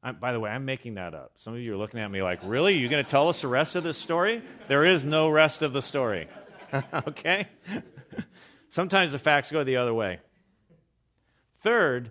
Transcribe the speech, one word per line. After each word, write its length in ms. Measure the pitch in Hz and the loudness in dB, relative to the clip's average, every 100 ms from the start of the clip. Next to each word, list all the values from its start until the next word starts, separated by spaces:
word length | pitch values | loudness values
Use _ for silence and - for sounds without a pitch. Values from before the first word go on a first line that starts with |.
I'm, 140 | 120 120 | -12 -8
by 160 | 123 | -4
the 80 | 120 | -4
way, 100 | 110 | -4
I'm 140 | 113 | -6
making 300 | 135 131 120 | -6 -8 -8
that 200 | 104 87 | -10 -10
up. 240 | 80 64 _ | -12 -18 _
Some 160 | - | -14
of 60 | 117 | -10
you 140 | 120 | -8
are 20 | 98 | -6
looking 240 | 107 113 | -6 -6
at 100 | 107 | -6
me 120 | 98 | -2
like, 180 | 92 90 | -2 -2
"Really? 340 | 95 120 185 185 | -2 0 2 2
You're 140 | 123 | 0
gonna 140 | 147 | -2
tell 240 | 135 143 156 | 2 2 2
us 140 | 165 | 0
the 60 | 139 | -2
rest 280 | 127 156 180 | 0 0 -2
of 80 | |
this 140 | 165 151 | -4 -6
story?" 440 | - 170 190 233 - - - | -4 0 0 -2 -8 -20 0
There 180 | 139 | 4
is 200 | 165 185 | 6 4
no 260 | 139 156 156 | 4 2 4
rest 320 | 151 147 - | 6 4 4
of 100 | 151 | -2
the 100 | 131 | -2
story. 460 | 127 143 123 98 80 - - - - | -4 -2 -2 -2 -6 -16 -20 -20 -6
<laughs> 100 | 135 139 156 151 | -6 -4 -6 -6
Okay? 400 | 147 160 185 202 _ - 214 - - - - - - - _ _ | -6 -2 0 -2 _ -10 -10 -10 -20 -16 -12 -12 -16 -20 _ _
Sometimes 440 | - 180 196 175 | -6 0 2 2
the 80 | 139 | 0
facts 320 | - 147 131 | 4 4 2
go 100 | 156 | -2
the 140 | 135 127 | 0 2
other 180 | 123 | 2
way. 240 | 113 104 87 _ _ _ _ _ _ _ _ _ _ _ _ _ _ | 0 -2 -4 _ _ _ _ _ _ _ _ _ _ _ _ _ _
Third, 520 | 208 233 170 123 117 | 0 4 2 0 -6